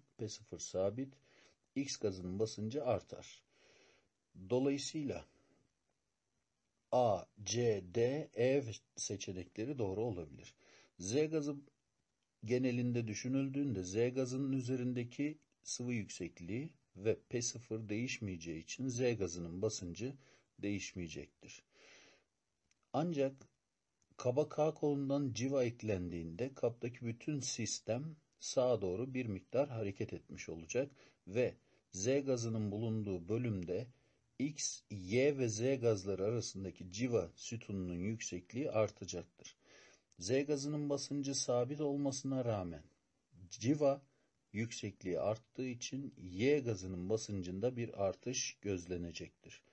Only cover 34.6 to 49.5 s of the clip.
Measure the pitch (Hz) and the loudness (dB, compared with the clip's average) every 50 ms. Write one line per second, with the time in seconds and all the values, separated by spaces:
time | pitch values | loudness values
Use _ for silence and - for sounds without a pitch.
34.6 | - - - - _ - 107 95 90 90 107 123 135 151 143 135 127 113 104 110 | -4 -4 -4 -6 _ -8 -8 -6 -2 2 4 6 6 6 4 4 2 0 2 2
35.6 | 120 135 139 123 117 117 107 95 92 101 95 92 95 107 120 117 - - - 92 | 2 2 2 4 4 4 4 4 2 -2 0 2 2 2 2 0 -2 -4 -6 -6
36.6 | 95 90 - - 92 90 90 104 127 123 117 101 85 80 - - - - 117 117 | -6 -6 -6 -8 -12 -8 -4 -2 0 2 2 2 2 0 -6 -12 -10 -8 -8 -8
37.6 | - - 101 95 92 90 87 87 90 107 113 110 - - 90 90 - - 110 123 | -6 -4 -4 -4 -2 -2 -2 -2 -2 -2 -2 -4 -6 -8 -8 -8 -10 -8 -6 -4
38.6 | 151 139 - 110 107 101 - - 98 90 90 87 85 _ _ - - - - _ | -4 0 2 2 2 2 0 -8 -10 -8 -8 -8 -8 _ _ -20 -20 -20 -20 _
39.6 | _ - - - - - - _ _ _ _ - 87 101 131 135 143 147 147 135 | _ -20 -20 -20 -20 -20 -20 _ _ _ _ -8 -2 2 2 2 4 2 0 0
40.6 | 139 147 151 147 147 143 143 139 - - 143 143 135 139 135 - - - 123 120 | 0 -2 -2 -2 0 0 0 -2 -2 -2 -2 -2 0 0 -2 -2 0 2 4 2
41.6 | 120 127 147 147 151 143 143 143 143 135 135 - - 135 135 131 123 120 107 98 | 2 2 0 0 0 0 2 2 0 0 0 -2 -2 0 0 2 2 2 2 0
42.6 | 90 87 80 78 - - _ _ _ _ _ _ _ _ - 87 92 87 - - | 0 -2 -6 -8 -12 -18 _ _ _ _ _ _ _ _ -20 -20 -16 -14 -8 0
43.6 | 104 127 151 151 147 135 139 139 - _ _ _ _ _ _ _ _ _ - 104 | 2 2 4 6 6 4 4 2 -4 _ _ _ _ _ _ _ _ _ -4 -4
44.6 | 117 117 - - - 101 - - - 90 85 69 - 101 110 120 - _ - - | -4 -4 -4 -6 -6 -6 -8 -6 -4 -2 0 2 2 0 0 -2 -6 _ -8 -6
45.6 | 131 127 123 120 - - 131 135 139 - - - 90 92 87 95 117 139 151 143 | -6 -6 -6 -6 -8 -6 -6 -6 -6 -8 -10 -12 -12 -8 0 4 6 6 6 6
46.6 | 123 117 107 90 92 92 92 87 90 95 110 110 - - 104 95 85 90 92 95 | 4 0 -2 -2 -2 -6 -4 -4 0 0 0 0 0 -2 -4 -2 -2 -2 -2 0
47.6 | 110 127 127 117 117 117 - 98 98 95 - - - 120 131 - - - - _ | 0 0 0 -2 -6 -4 -2 0 0 0 0 -2 -4 -4 -2 -2 -2 -4 -6 _
48.6 | - 101 95 87 85 87 90 85 87 85 80 - 87 - _ _ - - | -2 -2 -2 -2 -2 -4 -4 -4 -4 -6 -6 -8 -10 -10 _ _ -20 -20